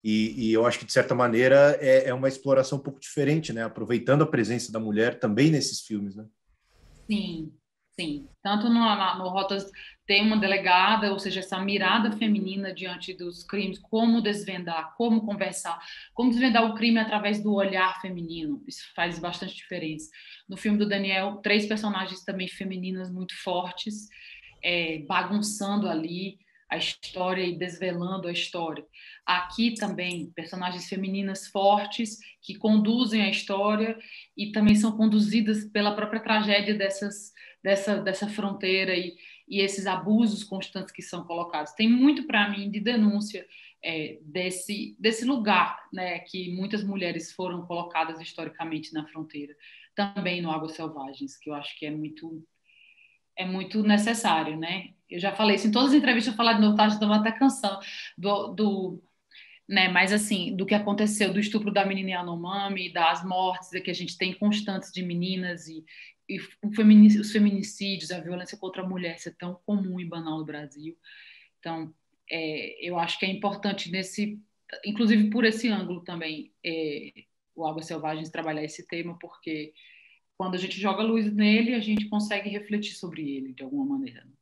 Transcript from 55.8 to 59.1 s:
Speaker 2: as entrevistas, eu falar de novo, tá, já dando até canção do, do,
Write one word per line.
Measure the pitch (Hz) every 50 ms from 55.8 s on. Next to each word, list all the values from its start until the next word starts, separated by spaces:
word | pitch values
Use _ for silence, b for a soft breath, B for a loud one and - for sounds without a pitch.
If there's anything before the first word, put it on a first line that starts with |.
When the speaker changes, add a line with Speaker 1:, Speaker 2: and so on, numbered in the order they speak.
| 269 277
Speaker 2:
as | 269
entrevistas, | 302 - 262 240 226 214 254 226
eu |
falar | - 233 233 220
de | 208
novo, | 214 208 208
tá, | 214 214
já | 214 208
dando | - 214 208 214
até | 214 214 226
canção | 226 - 269 269 262 - - 202 196 196 B B B B B B B
do, | - 170 202 202 202 202 -
do, | 185 180 214 208 196 190 185 170 175 - _ _